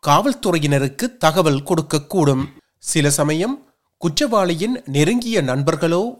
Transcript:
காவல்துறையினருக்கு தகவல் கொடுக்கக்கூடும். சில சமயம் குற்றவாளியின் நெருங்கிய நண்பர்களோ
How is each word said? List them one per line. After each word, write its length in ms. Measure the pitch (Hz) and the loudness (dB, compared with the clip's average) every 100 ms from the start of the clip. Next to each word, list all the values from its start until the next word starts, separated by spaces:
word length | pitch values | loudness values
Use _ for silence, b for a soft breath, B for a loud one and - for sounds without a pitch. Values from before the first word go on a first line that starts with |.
| 151 | 2
காவல்துறையினருக்கு 1120 | 151 262 247 196 170 147 139 135 - 240 - | 2 2 -2 -2 0 2 0 0 -4 -8 0
தகவல் 460 | 156 165 156 135 | 2 4 2 0
கொடுக்கக்கூடும். 840 | 143 170 143 151 143 190 143 131 135 - _ _ | 0 -2 -2 -4 -2 0 2 2 -2 -12 _ _
சில 300 | - 160 143 | -4 0 0
சமயம் 640 | 143 147 156 214 285 - _ _ _ | 2 0 0 -2 -6 -12 _ _ _
குற்றவாளியின் 840 | 170 147 285 220 180 160 214 247 - | -4 -2 0 2 0 -2 -4 -6 -2
நெருங்கிய 560 | 139 156 240 233 214 | 0 2 0 0 -2
நண்பர்களோ 760 | 131 135 143 156 165 175 233 254 | 0 0 0 0 0 0 -2 -6